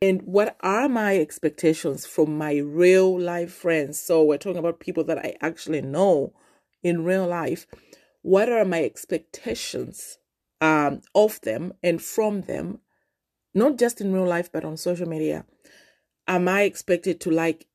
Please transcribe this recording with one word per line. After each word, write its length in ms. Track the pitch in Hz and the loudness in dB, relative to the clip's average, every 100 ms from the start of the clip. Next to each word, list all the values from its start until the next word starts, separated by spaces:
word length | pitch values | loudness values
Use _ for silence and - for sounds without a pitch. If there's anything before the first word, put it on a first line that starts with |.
And 200 | 190 190 | 2 2
what 340 | - 196 214 - | 2 2 2 -2
are 260 | 185 208 277 | -2 0 0
my 300 | 240 208 196 | 0 2 2
expectations 880 | 156 - 156 - 165 160 139 135 - | 0 -2 -4 0 0 0 -2 -6 -6
from 320 | - 156 151 | 0 0 0
my 200 | 151 147 | -2 -2
real 640 | 147 156 180 185 185 180 | -2 4 6 6 4 2
life 340 | 175 175 175 | -4 -4 -6
friends? 460 | - 175 160 143 147 | -6 -2 0 -2 -8
So 240 | - 165 | 0 4
we're 140 | 151 147 | 6 4
talking 220 | 202 180 | -2 -4
about 200 | 165 170 | -4 -4
people 240 | - 175 160 | -6 -4 -2
that 120 | 156 | -4
I 180 | - - | -6 -6
actually 400 | 160 165 - 156 | -6 -6 -6 -6
know 520 | 135 147 196 156 131 - _ _ _ _ | -4 0 2 2 0 -8 _ _ _ _
in 200 | 175 170 | -2 -2
real 240 | 165 190 180 | 0 0 0
life. 400 | 175 143 165 - - _ - _ _ | -4 -4 -6 -10 -20 _ -20 _ _
What 280 | - 190 226 | 2 4 4
are 160 | 233 196 | 2 2
my 180 | 170 | 2
expectations, 1400 | 156 - - 160 - - 233 226 - 127 123 - - - _ _ _ _ | -2 -4 -6 -8 -8 -12 -8 -8 -8 -8 -10 -12 -18 -20 _ _ _ _
um, 400 | 160 156 143 139 - 190 | 2 2 0 -2 -2 2
of 260 | 214 - | 2 0
them 320 | - 110 175 - | -6 -6 -8 -4
and 200 | 175 165 | -2 -2
from 400 | - - 214 202 | -4 -2 -2 -2
them, 380 | - - 175 208 _ _ _ _ _ _ _ | -6 -8 -8 -10 _ _ _ _ _ _ _
not 240 | 185 262 247 | 2 2 2
just 240 | 240 240 | 0 0
in 120 | 202 | -2
real 140 | 190 180 | 0 2
life, 240 | 175 175 | 0 -2
but 140 | 160 156 | -6 -8
on 120 | 160 | -6
social 300 | 180 175 170 | -4 -4 -4
media? 380 | 160 156 160 - _ _ _ _ _ _ _ - | -4 -4 -4 -10 _ _ _ _ _ _ _ -4
Am 200 | 185 180 | 0 2
I 160 | 196 | 2
expected 580 | 202 - - 175 190 165 | 0 -2 -2 -2 0 -4
to 100 | 180 | 0
like 360 | 160 165 160 _ | 0 0 -4 _